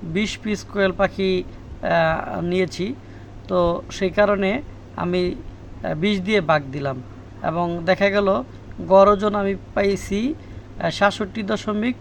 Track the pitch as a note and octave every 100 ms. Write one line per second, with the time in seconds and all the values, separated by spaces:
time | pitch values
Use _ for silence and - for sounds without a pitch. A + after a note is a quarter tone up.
0 | E3+ E3+ G#3+ - G#3+ G3+ - G3+ F#3+ F#3
1 | F#3+ F#3+ F#3+ F#3 - - - - - E3+
2 | D#3+ D#3+ - - F3 F3+ F#3 - F#3+ C#4
3 | - - - - - F3+ F3 E3+ - -
4 | F#3+ E3+ G#3 G3+ F#3+ A#3 - - - -
5 | F3 F3+ F3+ - - - - - - D#3
6 | G3 G3+ F#3 G#3+ D#3+ D3+ C3+ C#3+ C#3 B2+
7 | B2 - - - - D#3+ F3 E3+ E3+ F#3
8 | G3+ G3+ G3 G#3+ B3+ - - - D#3+ F#3+
9 | G3+ G3+ G#3 G#3 G3 F#3+ - - G3+ G3
10 | - G3 B3+ - - - - - E3+ -
11 | G3+ - G3+ A3+ G3+ G#3 - G#3 A#3 B3